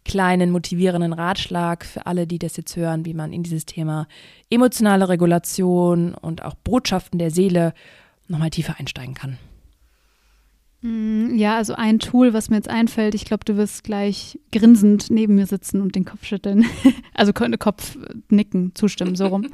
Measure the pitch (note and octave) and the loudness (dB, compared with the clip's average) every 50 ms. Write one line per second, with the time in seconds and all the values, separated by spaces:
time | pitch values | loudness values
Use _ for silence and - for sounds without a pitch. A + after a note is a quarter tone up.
0 | - - - G3 F#3 F3+ F3+ F3+ F3+ F3 F3+ F3+ E3 - F3 F3 F#3 F#3 F3 F3 | -10 -4 -2 0 2 2 4 4 4 2 2 0 -2 -4 -2 0 0 0 2 0
1 | F3 E3 E3+ E3 E3+ F3 G3 - - - F3+ F3 F3 E3+ E3+ E3+ - - - - | -2 -2 -2 -4 -4 -4 -4 -4 -6 -6 -4 -4 -2 -2 -4 -6 -8 -16 -16 -12
2 | - - F3+ F3+ F3 E3 F3 E3 E3+ D#3+ - - D#3+ - - F3 E3+ E3 D#3+ D#3+ | -8 -4 -4 -4 -4 -4 -6 -6 -6 -8 -8 -10 -14 -12 -8 -6 -4 -4 -4 -4
3 | E3 E3+ E3 D#3+ D3+ D3+ - E3+ E3+ E3+ E3 D#3+ - - - E3+ D#3 D#3 D#3 D#3 | -6 -6 -8 -8 -8 -8 -6 -8 -6 -6 -6 -8 -8 -8 -10 -6 -6 -4 -4 -6
4 | D3+ - - - - - - _ _ - A3+ A#3 B3+ A#3+ - - A3 G#3 G3 F#3+ | -6 -10 -14 -20 -20 -20 -20 _ _ -2 2 4 4 2 2 2 2 4 4 4
5 | G3 F3+ F#3 E3+ F3 F3 E3+ E3+ - - - - F#3 F3+ F3+ F3+ F3 F3 F3 F3 | 4 2 2 2 4 4 4 2 0 -4 -4 -2 0 2 2 2 2 2 2 2
6 | E3+ F3 - - - E3 E3 E3+ - - - - - F#3 G#3+ B3+ B3+ - G#3 F3+ | 0 -2 -4 -8 -10 -10 -10 -10 -10 -14 -14 -10 -6 0 0 0 0 0 -4 -4
7 | - - - E3+ E3+ E3 D#3 F3+ F#3+ G3 F3 E3+ E3+ E3 - _ - - - - | -4 -4 -6 -4 -2 -2 2 2 2 2 4 2 0 0 -2 _ -18 -20 -20 -20
8 | _ _ _ _ _ - F3 D3+ D#3 D#3+ - - D3+ - D#3+ - C#3+ - - - | _ _ _ _ _ -10 -6 -4 -4 -4 -2 -4 -6 -6 -6 -8 -8 -12 -12 -12
9 | B2+ C3 C3 - - C3+ C3 - - - - - _ - _ _ _ _ _ _ | -12 -14 -14 -12 -12 -12 -14 -14 -16 -20 -20 -20 _ -20 _ _ _ _ _ _
10 | _ _ _ _ _ _ _ _ _ _ _ _ _ _ _ _ A#3+ A#3 A3+ A3 | _ _ _ _ _ _ _ _ _ _ _ _ _ _ _ _ -8 -6 -6 -4
11 | G#3+ A3 A3 G#3+ A3+ A#3+ B3 A3 G#3 G#3 A3 A3+ A3 G#3+ - - A3+ G#3+ A3 A3+ | -2 -2 0 0 0 0 2 2 2 2 2 0 -2 -4 -4 -2 0 2 2 2
12 | - - - B3 B3+ B3 A3 A3 G#3+ - A3 G#3 - - A#3 A3+ A#3 A3+ - A#3 | 0 2 4 6 6 6 4 2 0 0 -2 -2 -2 -2 -2 0 0 0 0 0
13 | G#3+ G#3+ G#3+ G#3 - - A3 G3+ - - G#3 G3+ G#3 G#3 - - - - G#3 G3+ | -2 0 -2 -4 -4 -4 -6 -4 -2 -2 0 0 0 -2 -4 -10 -10 -8 -6 -2
14 | G3+ G3+ G3 - - - - - _ _ - G#3+ A3 A3+ A#3+ G#3 G3+ G#3 G#3 G3+ | -2 -2 -4 -6 -8 -16 -18 -20 _ _ -2 6 8 10 10 10 8 6 4 4
15 | - - A3+ A3 A3 G#3 G3+ G3 G3 F#3 G3+ F#3 - - - G3 G3+ F#3 - G3 | 2 0 0 0 2 4 4 2 2 2 -2 -6 -6 -4 -4 -2 -2 -2 -2 -2
16 | F3+ - - - - - G#3+ F#3 - G3+ G3 G#3 A3+ A#3 - - - C4+ A#3+ - | -4 -4 -6 -16 -10 -8 -8 -6 -4 0 4 4 4 2 2 2 2 2 2 2
17 | - - - - G3+ G3+ G3+ - A#3 A#3+ A#3 - - G#3+ G3 - - - - C#4 | -8 -14 -2 0 2 2 2 0 -2 -2 -2 -2 -2 -2 -2 -2 -8 -16 -14 -16
18 | - - - A3+ - - G#3 G3+ G#3 - - F#3 F3+ F#3 - - G#3+ G3 - - | -16 -16 -16 -16 -2 2 2 2 2 2 -2 -2 -2 -2 -4 -2 -2 -2 0 -2
19 | F#3 F#3 F#3 F3+ G3 F#3+ F#3 G3 A3+ C#4 | -4 -4 -2 -2 -2 -2 -2 -2 -4 -6